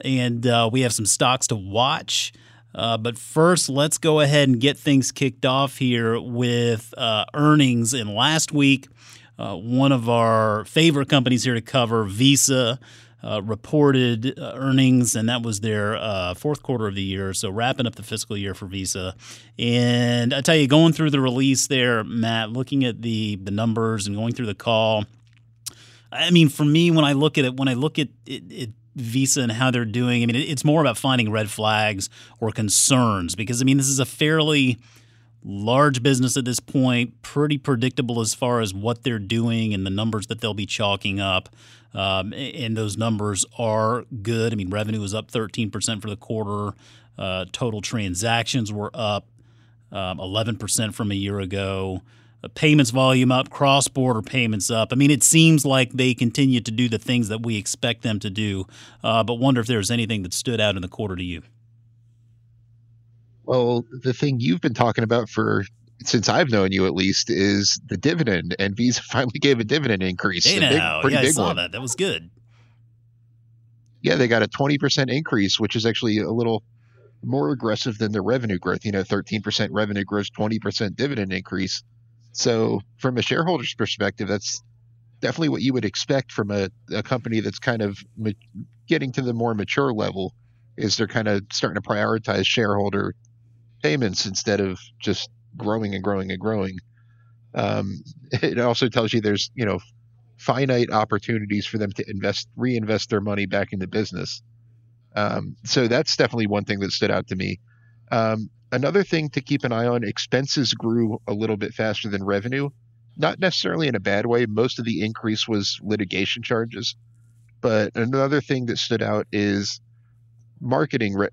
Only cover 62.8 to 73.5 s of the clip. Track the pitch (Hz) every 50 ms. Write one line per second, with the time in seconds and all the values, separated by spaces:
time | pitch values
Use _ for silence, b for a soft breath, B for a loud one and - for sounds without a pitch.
62.8 | _ _ _ _ _ _ _ _ _ _ _ _ _ - 127 127 120 120 120 120
63.8 | - - 127 127 - 131 117 - 147 143 131 117 123 151 180 170 - 139 113 -
64.8 | 120 113 - - 113 110 117 120 110 - - 110 107 110 107 104 98 - - _
65.8 | _ _ _ - - - - 117 98 - 107 156 180 127 113 101 95 95 95 95
66.8 | 95 92 73 95 95 98 95 - - - - 95 98 101 98 101 98 - - -
67.8 | - - 101 92 - 151 175 165 139 113 95 82 76 87 - - 98 101 104 117
68.8 | 120 123 120 - - - - 127 131 117 - 120 - 139 131 113 107 104 139 160
69.8 | 139 120 104 92 95 92 90 - - 101 90 87 - - 196 185 160 123 135 160
70.8 | 85 80 78 78 127 139 143 139 127 143 156 123 92 85 85 87 87 87 - 117
71.8 | 131 120 - 165 190 180 101 80 85 - - _ _ b b b b b b b
72.8 | _ _ _ _ _ _ _ _ _ _ _ _ _ _